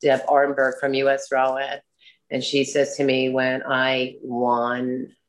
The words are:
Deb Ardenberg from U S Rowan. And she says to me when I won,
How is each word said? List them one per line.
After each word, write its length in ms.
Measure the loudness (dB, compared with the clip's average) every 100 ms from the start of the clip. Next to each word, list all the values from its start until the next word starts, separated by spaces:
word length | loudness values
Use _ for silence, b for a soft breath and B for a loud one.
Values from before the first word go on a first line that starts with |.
Deb 260 | 2 2 4
Ardenberg 520 | 4 4 2 0 0
from 160 | -2
U 140 | 2 2
S 200 | 0 0
Rowan. 480 | 0 0 -2 -6 -8 _ _ b b _
And 120 | -6
she 220 | -2 0
says 320 | 0 0 0 0
to 80 |
me 260 | 0 2 0
when 320 | 0 0 -2 -2
I 500 | 0 0 0 -4 -8
won, 920 | -8 -2 0 0 0 -2 -4 -4 -8 _